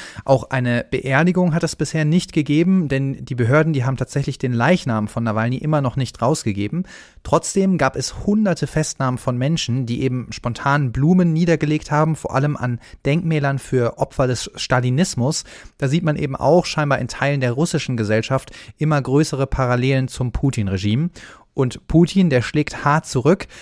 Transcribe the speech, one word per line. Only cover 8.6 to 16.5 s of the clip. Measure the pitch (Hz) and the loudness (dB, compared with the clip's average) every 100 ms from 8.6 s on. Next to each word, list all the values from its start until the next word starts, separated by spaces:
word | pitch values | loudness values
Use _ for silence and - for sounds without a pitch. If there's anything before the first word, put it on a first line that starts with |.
| 143 | -2
Festnahmen | 160 151 - 131 127 | -2 -2 -2 -4 -2
von | - 123 | -2 -2
Menschen, | 135 160 - 120 | 0 -2 -2 -2
die | 120 120 | -2 -2
eben | 131 127 - | -2 -2 -8
spontan | - 123 117 139 143 135 | -8 -8 -4 0 0 0
Blumen | 120 147 185 175 | 2 4 4 4
niedergelegt | 160 175 160 151 151 - | 2 2 2 2 -2 0
haben, | 151 156 | 0 0
vor | 151 - | 0 -2
allem | 131 147 143 | 0 0 0
an | 123 120 - - | -4 -4 -8 -6
Denkmälern | 139 156 170 156 139 135 | -2 0 0 0 0 -2
für | - 127 117 - | -2 0 0 -2
Opfer | - - 127 | -4 0 0
des | 120 - | -2 -6
Stalinismus. | - - 127 123 127 185 - 123 165 - - - - | -8 -2 0 2 2 0 0 -2 -2 -8 -16 -20 -6
Da | 139 | -2
sieht | 160 | 0
man | 160 | 0
eben | 147 147 135 | -2 -2 0
auch | 131 | 4